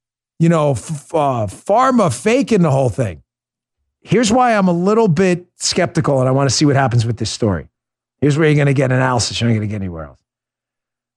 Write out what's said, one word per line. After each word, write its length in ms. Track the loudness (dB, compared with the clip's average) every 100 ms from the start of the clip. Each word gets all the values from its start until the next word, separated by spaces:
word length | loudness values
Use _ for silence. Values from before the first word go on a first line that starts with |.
| _ _ _ -2
you 100 | 2
know, 220 | 2 0
f-, 420 | -2 -6 -12 -6
uh, 320 | -2 0 -2 -4
pharma 640 | -6 0 2 2 2 0
faking 480 | 0 0 0 2 2
the 100 | 2
whole 180 | 2 0
thing." 320 | -2 -6 -8 _ _ _ _ _ _ _ _
Here's 300 | -4 -2 0
why 240 | 2 2 2
I'm 120 | 0
a 60 |
little 340 | 0 0 2 2
bit 380 | 2 0 -2 -6 -10
skeptical, 600 | -6 -2 -2 -2 -2 0
and 80 | 0
I 40 |
wanna 180 | 0 0
see 160 | 2 2
what 100 | 2
happens 300 | 2 0 -2
with 120 | -4
this 120 | -8
story. 380 | -4 -2 -2 -8 _ _ _ _ _
Here's 160 | 0 2
where 100 | 2
you're 100 | 2
gonna 160 | 2
get 180 | 0 0
analysis. 480 | 0 0 -2 -4 -2
You're 80 | -2
not 60 | -2
gonna 120 | -2
get 80 | -6
anywhere 300 | -8 -10 -14
else. 120 | -20 _ _ _ _ _ _ _ _ _